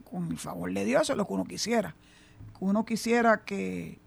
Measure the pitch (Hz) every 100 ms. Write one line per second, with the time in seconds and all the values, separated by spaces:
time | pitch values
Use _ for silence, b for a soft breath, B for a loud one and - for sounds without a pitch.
0 | - 180 165 160 160 170 175 196 208 285
1 | 294 226 190 190 - 175 208 233 175 b
2 | b b b b b - 190 208 226 220
3 | 226 240 233 214 - 196 190 180 165 -